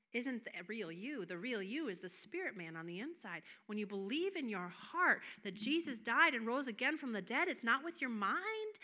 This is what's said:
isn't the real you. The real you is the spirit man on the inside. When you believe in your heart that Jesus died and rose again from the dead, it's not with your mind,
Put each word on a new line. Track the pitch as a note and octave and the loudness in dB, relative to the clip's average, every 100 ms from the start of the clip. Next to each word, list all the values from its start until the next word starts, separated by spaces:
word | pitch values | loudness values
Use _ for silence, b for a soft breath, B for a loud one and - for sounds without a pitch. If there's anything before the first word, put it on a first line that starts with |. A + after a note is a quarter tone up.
| _ | _
isn't | A#3+ B3+ A#3+ | -2 -2 -4
the | - F3 F#3 | -6 -10 -8
real | A3+ F3 | -6 -6
you. | E3+ A#3 C#4+ F3 | -6 -6 -6 -4
The | F3 | -4
real | A#3+ A3+ | -2 -2
you | F#3+ C4+ C#4+ | -2 -2 -2
is | F3+ | -4
the | F3+ | -8
spirit | - - E4+ E4+ A#3 | -10 -8 -4 -4 -6
man | E3 D#3+ | -8 -8
on | E3 | -6
the | F3 | -6
inside. | C#4+ E4+ G3+ E3 B B - | -6 -8 -8 -10 B B -6
When | G#3+ | -4
you | G3+ | -2
believe | G3+ G3 C#4+ F#4+ F#4+ | -2 -2 0 0 0
in | B3 | -2
your | G3 F3 | -2 -4
heart | - - E4+ F4 - B B | -8 -4 6 6 6 B B
that | G3+ F#3+ | -6 -2
Jesus | G#3+ D#4+ D4 A#3 | 2 2 0 -4
died | A3 B3 E4 | 2 8 8
and | B3 A3+ | 6 2
rose | B3+ B3+ | 2 0
again | G#3 B3+ D#4 | 2 2 2
from | C4+ | 0
the | G#3+ | -2
dead, | F3+ B3+ F4+ | 0 2 2
it's | - | 2
not | A3+ C4+ D#4+ | 2 2 2
with | - | -4
your | C4 | -2
mind, | A3 G3 D#4 G4 A4 G#4+ G#4+ | 0 2 2 0 -4 -4 -8